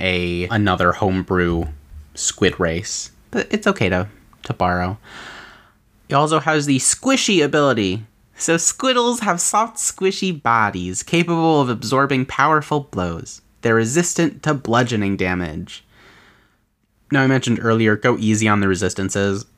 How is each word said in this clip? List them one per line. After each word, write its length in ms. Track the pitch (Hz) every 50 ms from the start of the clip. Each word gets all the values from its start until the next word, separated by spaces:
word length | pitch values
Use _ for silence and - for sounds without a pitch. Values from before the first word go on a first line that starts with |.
a, 480 | 90 92 90 90 87 87 87 87 90 90
another 440 | 113 107 104 98 90 90 90 87 -
homebrew 760 | - 107 95 92 95 90 - 95 90 87 85 85 85 85 76 76 - - - - - - - -
squid 440 | - - - - - 104 90 - -
race. 540 | 90 82 82 87 104 - - - - - - _ _ _
But 160 | - 214 - - -
it's 160 | 214 - 208
okay 200 | 196 - 107 90
to, 200 | 92 90 92 - - - - - _ _ -
to 100 | - 120
borrow. 460 | - 92 87 87 90 90 92 104 - - - - - - - - - - - - - _ _ _ _ _ _ _ _ _ -
He 60 | 143
also 260 | 139 151 151 160 156
has 260 | 143 160 156 151 143
the 120 | 143 135 127
squishy 680 | - - - - - 262 269 262 - - 202 165 147
ability. 600 | - - 151 147 139 123 110 101 92 92 110 110 - _ _ _ _ _
So 220 | - - - 165
Squiddles 640 | 165 - - - - 262 262 254 247 233 240 240 240
have 200 | 214 202 175 175
soft, 360 | - - - 214 226 226 -
squishy 680 | - - - - - 185 190 196 - 196 185 170 143 -
bodies 640 | 117 117 117 107 101 92 92 90 90 92 - -
capable 560 | - - 170 170 170 170 165 165 165 156 147
of 80 | 135 123
absorbing 580 | 117 - 123 107 135 131 139 131 139 127 127
powerful 540 | - - - 139 151 156 151 143 - 151 147
blows. 600 | 139 - - 101 90 87 82 80 - - - - _ _ _ _
They're 160 | - 117 113
resistant 680 | 113 113 113 135 170 170 - - - 170 - - - -
to 120 | 156 151
bludgeoning 600 | 131 - 110 113 120 127 120 123 104 101 98 98
damage. 680 | 95 95 90 90 90 90 80 78 85 90 - - - - _ _ _ - - - - - - _ _ _ _ _ _ _ _ _ _ _ _ _ _ _ - 143
Now, 100 | 135 135
I 40 | 131
mentioned 320 | 135 127 - 123 117 - 107
earlier, 320 | 113 113 113 113 107 107
go 220 | 107 - 123 120 -
easy 300 | 110 107 107 104 110 107
on 120 | 104 104
the 80 | 98 95
resistances, 760 | 92 87 95 90 - - 95 95 - 101 98 101 98 104 - _ _